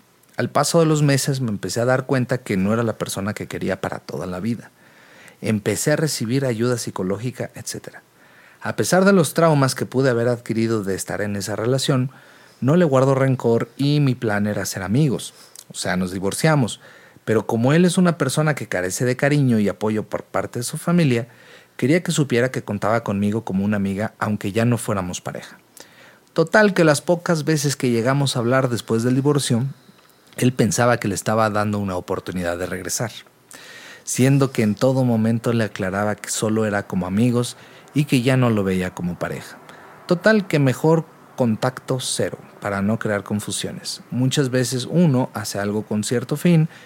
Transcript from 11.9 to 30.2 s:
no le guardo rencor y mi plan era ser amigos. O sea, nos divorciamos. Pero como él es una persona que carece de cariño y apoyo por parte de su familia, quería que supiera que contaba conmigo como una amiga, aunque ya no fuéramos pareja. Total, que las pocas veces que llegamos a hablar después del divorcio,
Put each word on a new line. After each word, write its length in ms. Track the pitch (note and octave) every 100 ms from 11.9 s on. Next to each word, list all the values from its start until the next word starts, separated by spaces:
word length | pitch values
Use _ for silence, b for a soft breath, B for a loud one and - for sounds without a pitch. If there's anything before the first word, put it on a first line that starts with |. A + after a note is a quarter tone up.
| C3+ C3 B B B B B
no 140 | B2 E3
le 100 | E3+
guardo 300 | C3+ C3+ C3
rencor 540 | C3+ B2+ A#2 A#2 C3+ -
y 220 | C#3 D3
mi 120 | C#3 A#2+
plan 300 | A#2 G#2 G#2
era 180 | G2+ F#2+
ser 180 | -
amigos. 500 | F#2 A#2+ D3+ G2 - B B B -
O 40 | -
sea, 200 | G2+ F2+
nos 140 | F#2
divorciamos. 680 | F#2 G2 - D#3+ D3+ A2 - B B B B -
Pero 220 | A2 -
como 260 | A2+ B2
él 120 | D#3+ F3+
es 120 | F3
una 200 | F3+ E3
persona 380 | C3+ - D#3 D3
que 120 | G#2+
carece 380 | F#2 F2+ - B2
de 100 | B2+
cariño 420 | C#3+ D3 C3+ A2+
y 100 | G2+
apoyo 340 | F2+ A2 G#2+
por 200 | - -
parte 360 | - F#2 G2 A#2+
de 40 |
su 140 | A#2+ D#3
familia, 500 | - F3 D#3 A#2+ B2+ B B B B -
quería 260 | B2+ E3+
que 80 | E3+
supiera 400 | D#3+ C3+ A#2 B2+
que 120 | B2+
contaba 400 | - G2+ G2+ A2+
conmigo 400 | G#2+ G2+ G#2 A2 -
como 180 | F#2+ G2+
una 120 | G#2
amiga, 360 | G2 G2 A2 -
aunque 320 | G#2+ G#2 G#2
ya 140 | G2+ A#2
no 120 | A#2
fuéramos 440 | - G2+ F2+ -
pareja. 360 | - - - - _ B B B B B B
Total, 400 | - D#3+ A3 G#3+
que 100 | F#3+
las 180 | E3 C#3+
pocas 440 | - E3+ F3 E3 D3
veces 300 | D#3 C#3+ C3
que 140 | B2+
llegamos 440 | A#2 A#2 C#3 C#3 C3
a 40 |
hablar 300 | A#2 C3 C3
después 340 | A2+ - A2+
del 120 | A#2+ C3
divorcio, 500 | C3+ D3 - C#3 C3+ - - - _ _